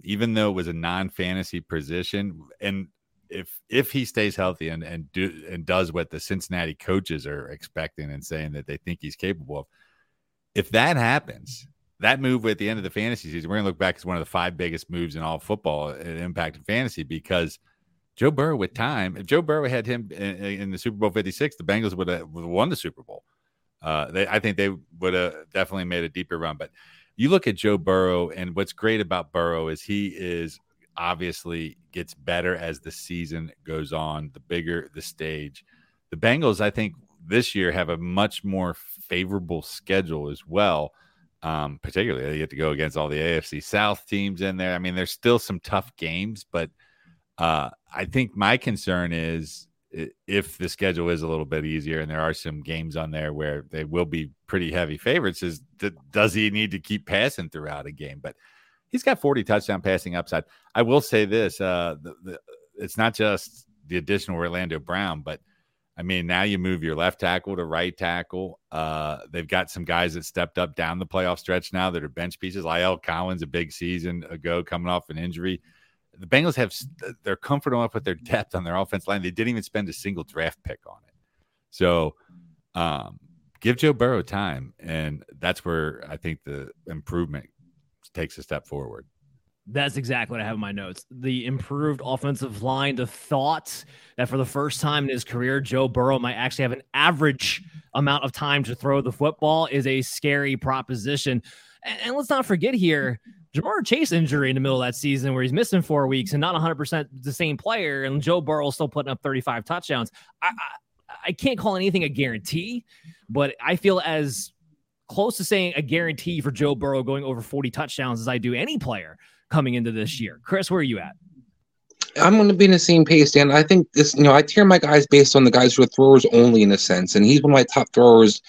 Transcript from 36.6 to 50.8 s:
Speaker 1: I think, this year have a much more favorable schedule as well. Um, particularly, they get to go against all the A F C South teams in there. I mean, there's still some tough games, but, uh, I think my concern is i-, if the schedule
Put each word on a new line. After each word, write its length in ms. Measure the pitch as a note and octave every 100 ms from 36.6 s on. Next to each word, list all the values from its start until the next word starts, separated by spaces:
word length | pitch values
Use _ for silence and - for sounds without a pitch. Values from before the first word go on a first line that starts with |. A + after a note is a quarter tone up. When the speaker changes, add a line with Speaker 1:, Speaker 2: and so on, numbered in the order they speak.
Speaker 1:
I 80 | G#2
think, 240 | A2 G#2 - _ _ E2
this 280 | A2+ A#2+ G2+
year 180 | F2+
have 160 | F2 E2
a 80 | E2
much 480 | F2 F#2+ G#2 - G2
more 280 | F#2+ F2+
favorable 880 | E2 - - - F2+ F#2 G2 E2+ E2
schedule 680 | - - - F#2+ F2 D#2 D2
as 180 | C#2+ -
well. 460 | F#2 G2+ D#2+ D2+ - _ _ _ _
Um, 380 | D#2+ D#2 D2 C#2+
particularly, 480 | D#2 F2+ A2+ B1+ C#2
they 80 | D#2
get 120 | D#2
to 80 | C#2
go 140 | D#2
against 260 | D2 D#2 D#2
all 100 | D2+
the 140 | D2
A 160 | E2 D#2+
F 80 | -
C 160 | D2+
South 440 | - G#2 G#2 G2+ -
teams 340 | G2+ G2 F2+
in 160 | F#2+ F#2
there. 180 | F#2 F2+
I 40 |
mean, 140 | F2+
there's 180 | F#2 F2
still 280 | - A#2+ A#2+
some 220 | - F2+
tough 340 | - G2 - -
games, 500 | D#2+ E2+ G#2+ G#2+ -
but, 180 | F2 D#2+ _ _ _ _ _ _ -
uh, 320 | E2 D#2 C2+ - _ D2
I 80 |
think 320 | F#2 C3 A#2+ G2
my 220 | G2+ B2+
concern 560 | B2+ G2 - F2+ F2
is 560 | E2 E2 E2 D#2 - - _ _ D#2+
i-, 120 | D#2 - -
if 300 | G2+ - -
the 100 | F2
schedule 420 | -